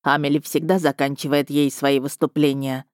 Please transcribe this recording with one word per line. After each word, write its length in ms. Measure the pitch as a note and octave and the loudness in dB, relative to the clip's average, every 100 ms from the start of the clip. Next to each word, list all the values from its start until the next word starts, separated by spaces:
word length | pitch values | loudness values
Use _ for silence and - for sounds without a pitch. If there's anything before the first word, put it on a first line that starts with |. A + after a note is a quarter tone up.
Амели 360 | C#3+ D3 D3 D3 | 2 0 2 -2
всегда 400 | - D3+ D#3+ F#3 | 0 -4 0 2
заканчивает 720 | - - C#3 C#3 D3 D3 C#3 | 2 0 -4 -2 0 0 0
ей 200 | C#3+ C#3+ | 0 0
свои 300 | - C#3+ C#3 | 0 0 0
выступления. 880 | C#3 - D3 D3+ D3 C3+ C3+ C3 - | -2 -4 -2 2 0 0 -6 -8 -10